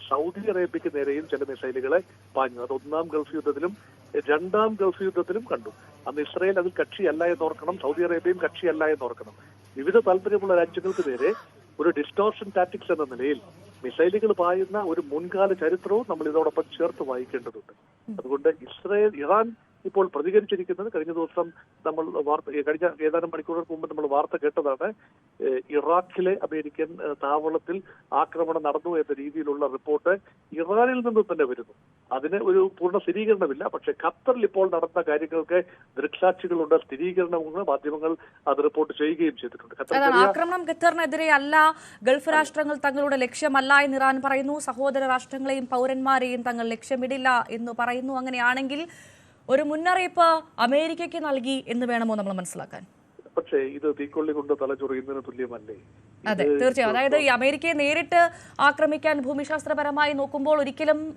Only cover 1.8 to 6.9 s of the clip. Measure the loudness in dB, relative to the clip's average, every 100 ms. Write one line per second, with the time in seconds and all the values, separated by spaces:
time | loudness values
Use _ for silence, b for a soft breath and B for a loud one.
1.8 | 2 0 0 b -6 -2 -2 -4 -6 -6
2.8 | -4 -4 -2 -4 -4 -4 -4 -2 -4 -6
3.8 | b b b -6 0 0 0 0 0 0
4.8 | -2 0 -2 -2 -2 -4 -4 -8 -8 -18
5.8 | B B -8 -6 -6 -2 0 0 0 -2
6.8 | -4